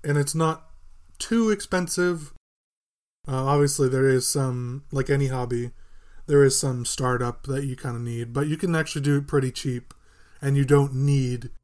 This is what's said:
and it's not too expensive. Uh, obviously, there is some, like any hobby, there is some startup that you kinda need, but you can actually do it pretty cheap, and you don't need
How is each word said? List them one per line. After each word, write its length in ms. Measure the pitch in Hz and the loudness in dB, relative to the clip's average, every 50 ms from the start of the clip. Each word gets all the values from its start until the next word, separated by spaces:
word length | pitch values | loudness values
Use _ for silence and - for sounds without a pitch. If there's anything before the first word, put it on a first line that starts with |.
| - | -2
and 140 | 143 147 147 | 0 0 0
it's 160 | 143 139 - | 0 0 0
not 320 | 160 160 160 160 - - - - - - - - - - - - - | 0 0 0 -2 -4 -10 -20 -20 -20 -20 -20 -20 -20 -20 -20 -14 -12
too 320 | - - 226 233 226 220 | -6 0 2 2 4 2
expensive. 840 | 214 202 - - - 185 180 165 - - 180 180 175 165 151 143 - - _ _ _ _ _ _ _ _ _ _ _ _ _ _ _ _ _ | 2 0 -2 -2 -2 -2 -2 -2 -2 0 0 0 0 -2 -8 -14 -18 -20 _ _ _ _ _ _ _ _ _ _ _ _ _ _ _ _ _
Uh, 180 | - 135 127 131 | -6 -4 -2 0
obviously, 420 | 135 143 147 143 143 139 - 143 131 | 2 4 4 4 2 2 2 2 2
there 200 | 131 131 135 135 | 2 2 4 4
is 180 | 131 127 123 | 4 2 2
some, 580 | - - 143 135 131 123 123 123 120 123 139 143 - - | 0 -2 0 -2 -2 -2 -4 -6 -8 -8 -10 -12 -6 -4
like 160 | 135 135 - | -4 0 0
any 200 | 143 143 139 135 | 2 2 2 0
hobby, 420 | 131 127 123 120 123 120 120 120 - - - - - - - - - - - | 0 -2 -2 -2 -2 -4 -4 -6 -10 -14 -20 -20 -20 -20 -20 -20 -18 -18 -4
there 180 | - 143 143 139 | 2 6 6 8
is 140 | 135 131 - | 6 6 2
some 260 | - 139 127 123 120 | -2 -2 -4 -4 -4
startup 600 | - - - 131 127 123 120 123 120 120 - - | -6 -4 -2 0 0 0 0 0 -2 -4 -6 -6
that 180 | 135 135 135 143 | -4 -4 -4 -4
you 120 | 139 127 | -6 -8
kinda 220 | - - 135 120 120 | -6 -8 -8 -6 -6
need, 340 | 120 120 117 117 117 117 117 | -6 -6 -6 -6 -8 -6 -2
but 120 | 139 147 | -2 -2
you 100 | 151 151 156 | -2 -2 -2
can 160 | - 180 170 | -2 -2 0
actually 260 | 160 156 - - 151 139 | 0 -2 -2 -4 -4 0
do 140 | 147 143 | 2 0
it 100 | 143 143 | 0 0
pretty 240 | 143 - 143 131 127 | 0 0 0 0 0
cheap, 440 | - - - 139 123 120 - - - - _ - - _ - _ - - - | -4 -6 -6 -6 -6 -6 -8 -14 -20 -20 _ -20 -20 _ -20 _ -20 -6 -2
and 140 | 139 139 | 0 2
you 80 | 139 139 | 2 4
don't 280 | 127 143 143 139 139 131 | 6 6 6 6 4 0
need 560 | 127 139 143 143 139 131 123 123 120 117 120 - - | 0 2 2 2 2 2 0 -4 -6 -8 -10 -14 -14